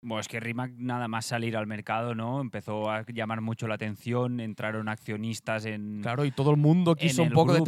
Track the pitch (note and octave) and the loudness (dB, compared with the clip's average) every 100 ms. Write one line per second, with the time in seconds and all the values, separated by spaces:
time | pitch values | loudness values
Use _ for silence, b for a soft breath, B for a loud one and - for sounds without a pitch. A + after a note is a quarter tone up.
0 | A#2+ A2 G#2 A#2 A2+ A#2 B2+ A#2+ B2 B2 | -6 -6 -4 -6 -4 -4 -6 -6 -4 -4
1 | A#2+ A2 A2 A#2+ A#2 A2 G#2+ G#2+ G#2+ A2+ | -2 -4 -4 -2 -2 -2 -4 -6 -4 -2
2 | A#2+ A2+ A2+ C3+ C3 G#2 G#2 G#2+ G#2+ G#2+ | -2 -4 -4 -4 -4 -8 -6 -4 -2 -4
3 | A2 A#2 A2 A2+ A2 A2+ A2+ G#2+ G#2+ G2+ | -4 -6 -4 -2 -4 -4 -4 -4 -4 -6
4 | - A#2+ B2 B2 A2+ G#2 G#2+ A2 A2 G#2+ | -2 0 0 -2 -6 -6 -6 -4 -4 -6
5 | - G#2+ A2+ G#2+ - A2 A2 G#2+ G#2 G#2 | -6 -4 -4 -4 -4 -4 -4 -6 -6 -6
6 | G#2+ B2 C#3+ C3+ C#3 D3 D3 E3+ E3+ D#3+ | -4 0 0 2 4 6 8 6 6 4
7 | D3+ C3 E3 C#3+ D3+ E3 | 2 4 4 6 6 6